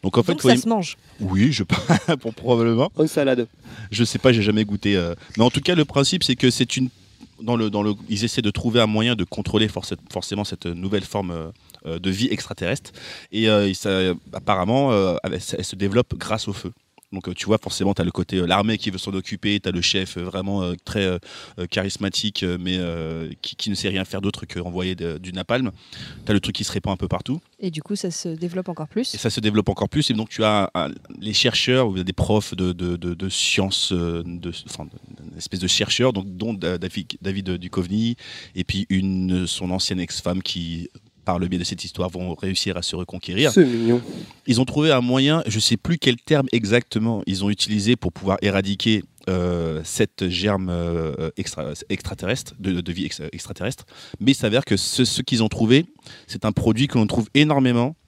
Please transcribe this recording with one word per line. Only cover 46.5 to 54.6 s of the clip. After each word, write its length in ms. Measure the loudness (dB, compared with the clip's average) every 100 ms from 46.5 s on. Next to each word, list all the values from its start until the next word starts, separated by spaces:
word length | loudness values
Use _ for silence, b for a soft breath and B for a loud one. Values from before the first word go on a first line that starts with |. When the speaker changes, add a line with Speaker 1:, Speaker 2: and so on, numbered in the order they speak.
Speaker 1:
exactement 680 | 0 4 2 2 0 0 0 -2
ils 160 | 0
ont 60 | 0
utilisé 480 | 0 0 0 2 2
pour 160 | 0
pouvoir 240 | -4 -2 2
éradiquer, 600 | 2 2 0 0 2 2 0 _ -2
euh, 500 | 0 0 0 -2 -4
cette 440 | -6 0 -2 0 -2
germe, 400 | 0 0 0 0
euh, 600 | -2 -2 -2 -2 -4 -6 -6
extra-, 340 | -10 -8 -8 -10 -8
extraterrestre, 640 | -8 -6 -8 -6 -6 -8 -8
de, 240 | -4 -2
de 100 | -4
vie 140 | -6 -6
ex-, 160 | -8 -12
extraterrestre. 540 | -12 -14 -8 -6 -8 -14 B B B
Mais 120 | 2
il 20 |
s'avère 320 | 2 2 2